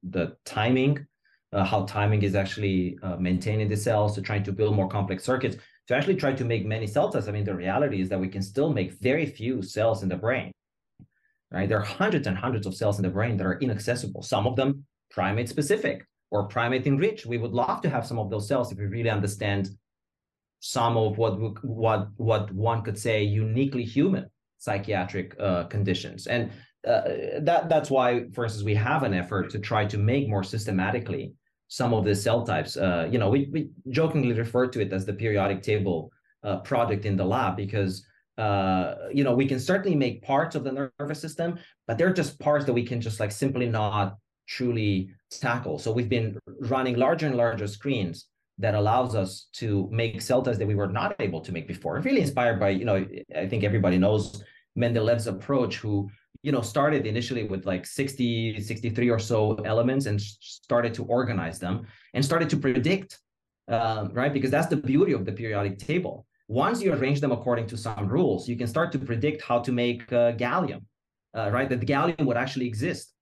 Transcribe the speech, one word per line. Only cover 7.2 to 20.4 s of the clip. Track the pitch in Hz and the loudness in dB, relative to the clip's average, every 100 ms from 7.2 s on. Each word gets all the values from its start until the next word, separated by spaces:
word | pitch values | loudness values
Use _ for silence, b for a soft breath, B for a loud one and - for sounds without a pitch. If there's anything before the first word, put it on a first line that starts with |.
| 101 | -2
I | |
mean, | 104 | -2
the | 101 92 | -2 -2
reality | 90 107 147 101 | -2 0 0 0
is | 92 | -2
that | 95 | -2
we | 95 | -2
can | 98 | -4
still | 95 - 156 | -4 0 0
make | 120 92 - | 0 -2 -2
very | 123 147 156 | 0 0 0
few | - 113 127 | -4 -4 -4
cells | 95 - 113 110 | -4 0 2 2
in | 98 | -2
the | 90 | -2
brain, | 110 127 92 - _ _ _ _ b b b b _ | -2 -2 -4 -16 _ _ _ _ b b b b _
right? | - 98 | -4 0
There | 107 | 0
are | |
hundreds | 104 - 196 175 - | -2 -2 0 2 0
and | 95 | -2
hundreds | 120 117 98 | -2 -2 -4
of | - | -2
cells | 107 101 | -2 0
in | |
the | 92 | 0
brain | 90 117 107 | 0 0 0
that | |
are | 95 92 | -2 0
inaccessible, | 131 101 - 120 - - | -2 -2 -2 -4 -4 -10
some | - 98 104 | -2 0 0
of | |
them | 117 131 139 - _ _ | 2 0 0 -6 _ _
primate | - 92 104 120 | -4 -2 0 -2
specific | - 143 214 - - - _ _ | -4 0 0 0 -6 -10 _ _
or | 104 101 | -2 -2
primate | 123 120 127 143 | -2 0 0 2
enriched. | 139 147 147 113 | 2 2 -2 -6
We | 120 | -4
would | 117 | -2
love | 120 123 262 | 0 0 0
to | 170 | 0
have | 135 - | -2 -4
some | 117 | -4
of | 104 | -2
those | 107 101 | -4 -2
cells | 139 120 | -2 -2
if | 95 | -4
we | |
really | 101 107 117 | -6 -2 0
understand | 104 98 - 104 101 95 - _ _ _ _ _ _ | 0 -2 -2 -2 0 -2 -6 _ _ _ _ _ _